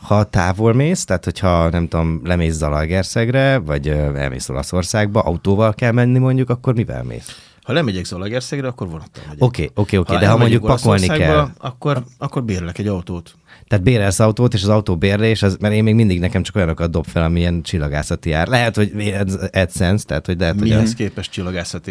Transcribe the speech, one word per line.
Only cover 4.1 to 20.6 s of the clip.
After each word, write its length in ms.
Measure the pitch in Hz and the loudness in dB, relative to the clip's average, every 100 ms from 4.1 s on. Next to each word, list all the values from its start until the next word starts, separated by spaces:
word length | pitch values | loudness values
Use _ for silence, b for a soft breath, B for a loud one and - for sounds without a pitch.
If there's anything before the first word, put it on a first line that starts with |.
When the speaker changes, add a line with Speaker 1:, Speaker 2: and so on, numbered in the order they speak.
| 69 | -2
Speaker 1:
elmész 320 | 69 64 - | -4 -6 -6
Olaszországba, 720 | 65 - 90 87 107 104 107 | -6 -4 -4 -2 0 2 0
autóval 540 | 82 85 95 98 110 | 0 -2 0 2 2
kell 180 | - 120 | 2 0
menni 260 | 120 123 127 | 2 4 4
mondjuk, 320 | 131 131 131 | 2 2 0
akkor 240 | 123 135 | -2 0
mivel 280 | 113 - 64 | 0 -2 -6
mész? 240 | 62 57 - B B B | -10 -12 -14 B B B
Speaker 2:
Ha 100 | - | -4
lemegyek 320 | 151 127 92 | -2 -2 -4
Zalaegerszegre, 600 | - 90 104 123 - 143 131 | -6 -8 -6 -6 -6 -6 -6
akkor 200 | - 92 | -8 -10
vonattal 340 | 80 - - 76 | -10 -14 -18 -16
megyek. 140 | 73 | 2
Speaker 1:
Oké, 280 | 123 82 76 | 2 2 -4
oké, 220 | - 104 98 | -2 0 0
oké, 160 | 85 | 0
Speaker 2:
Ha 40 | 87 | 2
Speaker 1:
de 60 | 101 | 4
ha 60 | |
Speaker 2:
elmegyek 60 | 113 120 117 | 4 4 4
Speaker 1:
mondjuk 20 | 107 - | 2 2
pakolni 280 | 113 98 | 4 4
Speaker 2:
Olaszországba, 300 | 90 - 87 | 2 2 4
Speaker 1:
kell. 160 | 151 139 - | 2 0 -6
Speaker 2:
akkor, 440 | 127 - 147 131 120 _ | -12 -6 -2 -2 -6 _
akkor 260 | 135 143 | -6 -4
bérlek 340 | 113 90 85 85 | -4 -4 -6 -4
egy 80 | 104 | -4
autót. 460 | 92 90 87 - - B B - | -4 -6 -10 -12 -20 B B -2
Speaker 1:
Tehát 160 | 101 | 2
bérelsz 360 | 90 110 98 92 | 4 4 2 4
autót, 340 | 110 107 120 | 2 4 2
és 80 | 98 | 2
az 60 | 98 | 2
autó 280 | 107 104 85 | 2 2 0
bérlés, 460 | 98 101 113 107 | 2 2 2 2
az, 140 | 101 90 | 0 0
mert 140 | 104 | 0
én 80 | 107 | 2
még 120 | 110 | 4
mindig 260 | 110 107 87 | 4 4 2
nekem 220 | 87 92 | 0 -2
csak 140 | 85 104 | -2 0
olyanokat 340 | 82 80 85 | 0 0 -2
dob 160 | 82 - | -2 -2
fel, 160 | 87 | -2
amilyen 380 | 82 87 87 87 | 0 2 0 -2
csillagászati 680 | - 90 73 71 - 82 82 | -4 -4 -2 -4 -4 -4 -2
ár. 140 | 78 90 | -2 0
Lehet, 280 | 123 117 107 | 0 0 0
hogy 160 | 101 104 | -2 -2
ez 340 | 101 98 95 95 92 | -4 -2 -2 -4 -2
AdSense, 520 | 95 90 - 90 104 | -2 -2 0 0 0
tehát, 220 | - 73 - | -2 -6 -4
hogy 120 | 87 | -2
lehet, 160 | 87 | 0
hogy 100 | 101 | 0